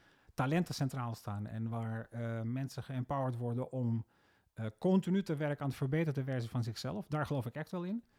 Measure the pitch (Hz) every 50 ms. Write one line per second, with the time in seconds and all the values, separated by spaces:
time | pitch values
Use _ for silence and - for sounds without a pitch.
0 | - - - _ _ - - - 127 131 156 175 175 - 139 - 143 131 - 135
1 | 120 117 113 - - - 104 104 104 117 110 110 113 113 113 113 113 113 110 113
2 | 120 - - 117 117 117 117 113 113 113 123 131 135 139 - - 120 - 139 127
3 | 127 - 143 139 131 127 123 117 120 120 117 120 127 - - 131 123 117 113 113
4 | 110 - _ _ _ _ _ _ _ _ _ - - 110 - - - 180 185 190
5 | - 170 185 196 190 - 160 139 156 147 143 - 147 143 131 - 143 131 143 156
6 | 165 160 135 - - 135 135 127 120 113 - 127 113 113 110 - - 131 156 208
7 | 190 - 139 - - - 147 139 120 160 - 147 156 - - 180 175 185 208 240
8 | - - _